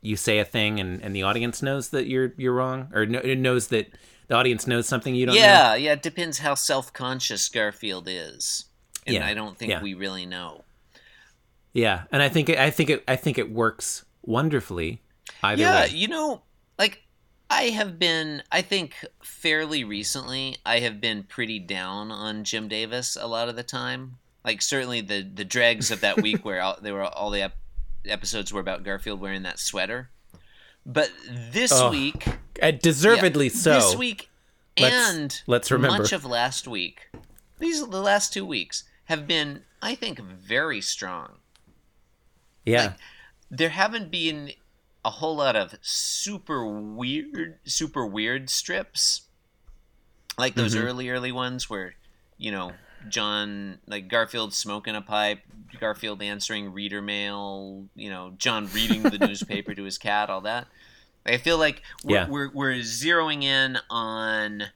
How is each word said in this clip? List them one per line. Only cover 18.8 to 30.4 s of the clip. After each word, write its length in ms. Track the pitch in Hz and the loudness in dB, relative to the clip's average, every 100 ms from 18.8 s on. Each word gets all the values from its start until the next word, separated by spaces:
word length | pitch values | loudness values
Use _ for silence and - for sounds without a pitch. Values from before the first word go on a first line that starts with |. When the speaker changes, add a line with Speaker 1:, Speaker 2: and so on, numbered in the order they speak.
| 156 - - _ | -2 -10 -18 _
Speaker 2:
fairly 600 | - - 165 156 156 151 | -20 -4 0 2 0 -2
recently, 720 | 113 104 104 139 131 127 135 127 | -4 -4 -4 -4 -6 -6 -6 -6
I 140 | - 120 | 2 2
have 220 | 120 107 | 2 -2
been 240 | 117 107 | -2 -2
pretty 340 | 98 - 113 110 | -6 -6 -4 -6
down 520 | 90 98 92 98 107 | -6 -6 -4 -8 -8
on 340 | 107 107 107 | -8 -6 -6
Jim 240 | 104 113 110 | -4 -4 -4
Davis 500 | 107 110 123 123 - | -6 -4 -4 -4 -6
a 60 | 117 | -4
lot 220 | 113 117 | -4 -4
of 60 | 117 | -6
the 60 | |
time. 540 | 120 131 123 127 131 123 _ _ | -8 -6 -6 -8 -10 -18 _ _
Like, 180 | - 107 | -4 -2
certainly 400 | - 139 127 120 | 0 0 0 -4
the, 180 | 101 104 | -2 -4
the 220 | 95 98 | -6 -8
dregs 460 | 98 127 117 113 - | -4 4 6 6 0
of 100 | 110 | 0
that 220 | 101 95 | 2 4
week 220 | 107 110 | 2 0
Speaker 1:
<laughs> 20 | 110 | -2
Speaker 2:
where 160 | 95 | -2
all, 160 | 95 - | -2 -2
they 120 | 104 | -4
were, 100 | 98 | -4
all 260 | 98 - 104 | -4 -4 -4
the 120 | 104 | -2
ep-, 140 | 98 - - - - - - | -2 -6 -8 -6 -4 -4 -2
episodes 460 | 104 - 113 98 | -4 -2 -4 -2
were 80 | 101 | -4
about 240 | 95 92 | -4 -4
Garfield 360 | 98 98 110 101 | -4 -6 -6 -6
wearing 220 | 98 98 | -6 -6
that 160 | 95 - | -6 -6
sweater. 520 | - 101 95 120 127 - _ - | -4 -2 -4 -4 -10 -20 _ -20